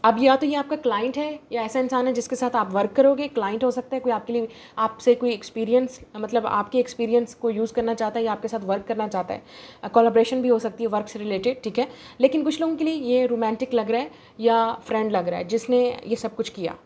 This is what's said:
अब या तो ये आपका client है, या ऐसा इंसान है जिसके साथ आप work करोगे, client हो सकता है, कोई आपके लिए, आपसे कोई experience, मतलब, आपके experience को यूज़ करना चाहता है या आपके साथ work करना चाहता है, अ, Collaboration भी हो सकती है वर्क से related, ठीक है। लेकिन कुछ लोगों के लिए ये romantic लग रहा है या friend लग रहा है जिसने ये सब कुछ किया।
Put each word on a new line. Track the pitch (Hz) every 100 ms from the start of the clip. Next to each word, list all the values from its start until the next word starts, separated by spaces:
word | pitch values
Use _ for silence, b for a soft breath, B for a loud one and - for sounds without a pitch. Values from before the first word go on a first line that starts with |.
| 226
अब | 220
या | 262 262
तो | 285
ये | 285
आपका | 285 302
client | 254 208 240 269
है, | 302 302 _
या | 240
ऐसा | 220 262
इंसान | 262 254 254
है |
जिसके | 240 226 254
साथ | 247 240
आप | 196
work | 190 202
करोगे, | 269 269 277 285
client | 247 202 220
हो | 254
सकता | 247 247 262
है, |
कोई | 254
आपके | 214 220
लिए, | 240 226 B B -
आपसे | 220 220 247 240
कोई | 247
experience, | 214 - 226 220 247 254 - - 214
मतलब, | 214 233 214
आपके | 208 202 254
experience | 247 - 233 240 233
को | - 233
यूज़ | 214 226
करना | 240 226
चाहता | 226 220 226
है | 226
या |
आपके | 208 220
साथ | 226
work | 190 196 196
करना | 220 214
चाहता | 190 180
है, | 202 B B B B
अ, | 196
Collaboration | 233 233 220 226 254
भी | 247
हो | 226
सकती | 226 185
है | 226
वर्क | 208 208
से | 214
related, | 208 190 214 254
ठीक | 220 208
है। | 254 B B B
लेकिन | 262 311
कुछ | 294 302
लोगों | 320 320
के |
लिए | 320
ये | 320 247 247 247
romantic | 233 220 220 254
लग | 240 208
रहा | 233
है | 294 B B -
या | 226 226 226
friend | 233 - 220 220
लग | 208 175
रहा | 175
है | 175
जिसने | 220 226 247 247 - -
ये | 226
सब | 220 220
कुछ | 220
किया। | - 165 -